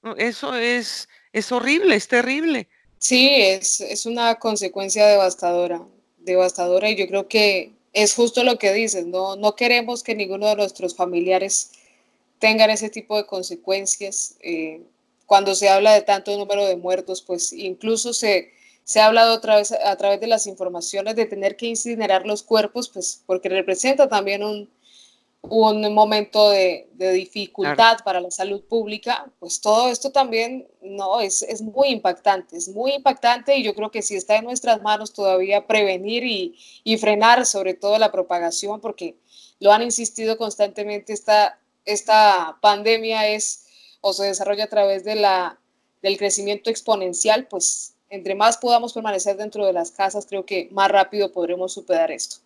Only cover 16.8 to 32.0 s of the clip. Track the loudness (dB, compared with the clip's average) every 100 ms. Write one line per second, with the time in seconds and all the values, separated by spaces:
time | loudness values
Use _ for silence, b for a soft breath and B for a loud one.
16.8 | -2 -4 -4 -12 -8 -6 -6 -8 -10 -8
17.8 | -4 -2 -2 -2 0 0 -2 b b b
18.8 | -2 4 6 6 4 2 4 2 4 0
19.8 | 0 0 0 0 0 -2 -2 -6 -8 -8
20.8 | -8 -8 -6 -4 -4 -2 -4 -4 -8 -6
21.8 | -6 -6 0 0 0 -6 0 0 0 -6
22.8 | -10 -10 -10 -12 -6 -4 -2 -4 -2 -2
23.8 | 0 2 4 2 -2 -4 -6 -8 -12 _
24.8 | b b b b _ _ -2 2 2 2
25.8 | 0 4 4 2 0 4 4 6 2 -2
26.8 | -12 -4 0 0 -2 -10 -10 -4 -4 4
27.8 | 4 4 -2 -4 -6 -8 -6 -8 _ -4
28.8 | -4 -8 -6 -6 -6 _ -10 -4 2 2
29.8 | 2 -2 -2 0 0 0 -4 -6 -16 _
30.8 | -16 -8 -2 -2 0 -4 -6 -8 -8 0
31.8 | 0 2